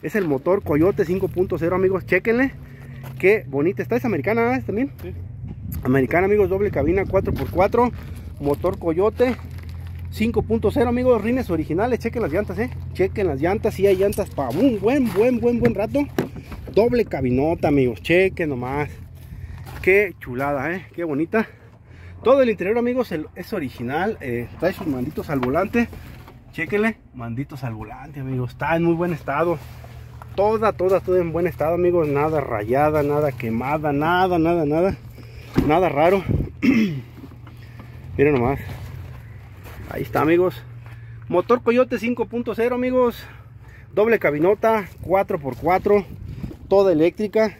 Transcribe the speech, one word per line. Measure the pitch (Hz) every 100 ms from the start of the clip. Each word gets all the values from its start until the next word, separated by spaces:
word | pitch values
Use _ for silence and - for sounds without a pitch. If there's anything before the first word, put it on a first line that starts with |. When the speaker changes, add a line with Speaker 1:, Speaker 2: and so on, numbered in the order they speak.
Speaker 1:
Es | 156 214
el | 175
motor | 135 151 196
Coyote | - 147 170 196 170
cinco | 190 185
punto | - 185 170
cero, | 165 180
amigos. | 190 190
Chéquenle. | - 185 226 233 262 - - - - - - -
Qué | 185 214 135
bonita | 135 160 196
está. | 185 240
¿Es |
americana, | 240 175 139 226 233
eh, | 254 -
también? | 202 277 -
Speaker 2:
Sí. | 175 - - - - - - -
Speaker 1:
Americana, | 123 135 127 170 190
amigos, | 208 185
doble | 190 202
cabina, | 165 147 185 185
cuatro | 190 190
por | - 135
cuatro, | 160 196 233 240 - - - - -
motor | 143 143 175 -
Coyote | 170 160 208 214 247 233 - - - - - - -
cinco | - 117 113
punto | - 226 208
cero, | 285 240
amigos, | 240 254 233
rines | 202 254 -
originales. | 165 151 156 233 233
Chequen | 226 247
las | 190
llantas, | 165 208 185
eh. | 247 - -
Chequen | - 190 220 185
las | 139
llantas, | 165 208 220
sí | - 196
hay | 185
llantas | 202 208 190
pa' | - 131
un | 135 269 214
buen, | 196 285 240
buen, | 180 240 247
buen, | 240 240
buen | 240
rato. | 208 214 277 294 - - - - - -
Doble | - 233 240 208
cabinota, | 160 131 127 151 170 170
amigos, | 143 127 110
chequen | - 170 190 - 160
nomás. | 131 123 139 147 - - - - - - - - -
Qué | - 196 202 -
chulada, | - 123 139 143 139
eh, | 180 -
qué | -
bonita. | 170 143 165 220 214 - - - - - - -
Todo | - 277
el | 254
interior, | 202 180 233
amigos, | 240 254 240
el, | 165 151
es | - 175
original, | 202 135 - 120 147 196 220
eh, | 135 120 117 -
trae | 165
sus | 190 175
manditos | 131 123 - 135
al | 143
volante. | 123 147 196 233 233 - - - - - -
Chéquenle, | - 170 208 220 220 -
manditos | 127 117 117 139 131
al | 123
volante, | 110 107 - 156 147
amigos, | 131 131 123
está | - 151 165
en |
muy | 170
buen | 165 175
estado. | 156 - 139 170 165 - - - - - - - -
Toda, | 202 220 214
toda, | - 180 185
toda | - 185
en | 170
buen | 160 185
estado, | - 147
amigos, | 170 180 175 151
nada | 143 156 156
rayada, | 131 113 107 131 151 151
nada | 147 147 151
quemada, | 131 117 113 127 156 151
nada, | 143 156 180 185 175
nada, | 160 175
nada, | 147 156 185 175 - - - - - - 135
nada | 160 180
raro. | 139 165 196 180 -
<clears throat> | - - 220 240 214 143 117 - - - - - - - - - - -
Miren | 139
nomás. | 139 120 139 - - - - - - - - - - - - -
Ahí | -
está, | - 139
amigos. | 143 170 180 - - - - - - - -
Motor | 175 180 247
Coyote | - 240 254 233
cinco | 226 240 214
punto | 233 240
cero, | 208 233 247
amigos. | 254 254 247 226 - - - - - - -
Doble | 156 214 220
cabinota, | 165 147 175 208 226 220 180 -
cuatro | - 190 196 185
por | 156 175
cuatro, | 151 185 202 208 180 - - - - - -
toda | 196 196
eléctrica. | 160 165 - 214 214 220 -